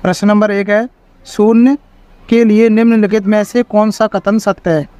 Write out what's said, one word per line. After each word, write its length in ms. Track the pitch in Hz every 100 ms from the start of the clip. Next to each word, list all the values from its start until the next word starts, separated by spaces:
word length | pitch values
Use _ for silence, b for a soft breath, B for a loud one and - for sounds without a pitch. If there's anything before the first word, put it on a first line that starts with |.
प्रश्न 240 | 180 180 202
नंबर 240 | 208 208
एक 180 | 202 196
है, 180 | 208 247 _ _ _
शून्य 520 | - - 208 233 247 285 _ _ _ - -
के 140 | 226
लिए 220 | 226 214 226
निम्नलिखित 560 | 214 233 226 208 214
में 180 | 196 214
से 200 | 202 240
कौन 260 | 240 208 214
सा 160 | - 220
कथन 300 | 196 202 214
सत्य 320 | 202 190 180
है? 160 | 156 139